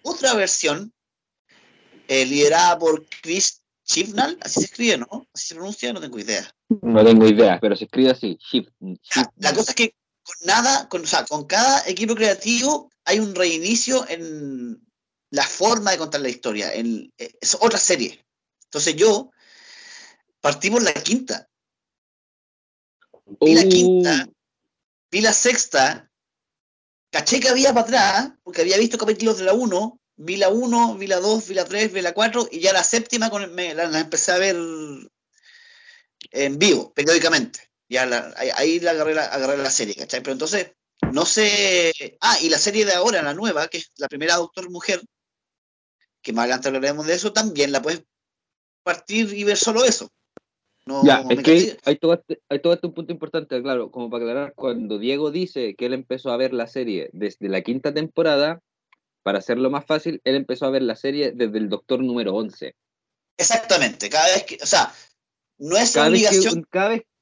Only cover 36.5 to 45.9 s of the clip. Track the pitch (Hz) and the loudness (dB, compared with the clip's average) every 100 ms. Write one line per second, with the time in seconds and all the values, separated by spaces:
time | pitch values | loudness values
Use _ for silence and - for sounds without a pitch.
36.5 | 143 196 135 - - 143 170 160 151 117 | 2 2 2 0 -2 2 2 2 0 -2
37.5 | - - _ _ 127 127 120 - - 131 | -10 -20 _ _ -4 -2 -2 -6 -6 -4
38.5 | - 151 170 170 160 156 156 135 131 131 | 0 0 0 0 0 0 -2 -4 -4 -2
39.5 | 143 135 - 107 101 - 127 127 135 156 | -2 -2 -2 -4 -8 -10 -10 -8 -6 -4
40.5 | 202 - _ _ _ 131 135 170 - 214 | -4 -6 _ _ _ -4 -2 0 2 2
41.5 | 202 202 180 170 160 139 - 226 214 165 | 2 2 2 2 -2 -8 -2 0 2 2
42.5 | 151 180 208 208 180 196 196 147 160 220 | 0 0 0 2 2 2 0 -2 -4 -2
43.5 | 156 165 170 - - 143 143 160 175 170 | -2 -4 -8 -14 -10 -10 -4 0 0 -2
44.5 | - 180 175 - 180 226 _ _ _ _ | -8 -12 -8 -4 -4 -6 _ _ _ _
45.5 | _ _ _ _ | _ _ _ _